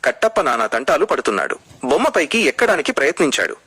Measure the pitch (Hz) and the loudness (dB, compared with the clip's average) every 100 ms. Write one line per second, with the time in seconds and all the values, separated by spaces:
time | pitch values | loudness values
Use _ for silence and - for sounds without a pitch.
0 | 131 - 220 220 170 117 110 113 135 156 | -2 0 0 0 0 0 0 -2 0 0
1 | 202 139 - 101 71 - - - 127 147 | 2 0 0 -2 -4 -6 -12 -10 0 2
2 | 269 214 151 226 175 - 233 180 143 240 | 2 0 0 0 0 2 2 2 0 0
3 | 139 175 156 - 87 - | -2 2 0 0 -4 -6